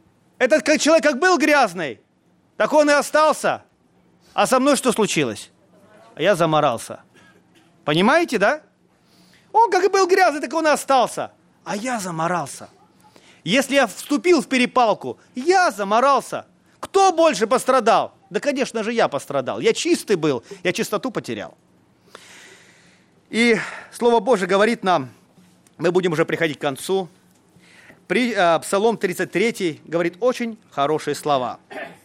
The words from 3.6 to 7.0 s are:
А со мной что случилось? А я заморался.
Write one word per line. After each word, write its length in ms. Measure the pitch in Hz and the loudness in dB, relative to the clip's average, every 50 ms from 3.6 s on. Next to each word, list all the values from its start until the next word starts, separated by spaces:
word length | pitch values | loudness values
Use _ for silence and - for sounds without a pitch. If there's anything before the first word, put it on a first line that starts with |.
| - _ _ _ _ _ _ _ _ _ _ _ _ _ - | -8 _ _ _ _ _ _ _ _ _ _ _ _ _ -2
А 140 | - - - | -2 0 2
со 140 | 254 254 | 2 2
мной 160 | 262 294 277 - | 2 2 2 2
что 160 | - 247 202 | 0 0 0
случилось? 580 | - 208 - - 170 143 113 104 - - - _ _ _ _ _ _ _ _ - - - - - | 0 0 0 0 -2 -2 -2 -4 -8 -12 -18 _ _ _ _ _ _ _ _ -20 -20 -20 -20 -10
А 60 | - | -2
я 160 | 151 196 208 160 | 0 0 2 2
заморался. 640 | 170 160 156 151 147 135 117 110 - - 110 - | 2 2 2 2 2 2 0 -2 -6 -12 -16 -18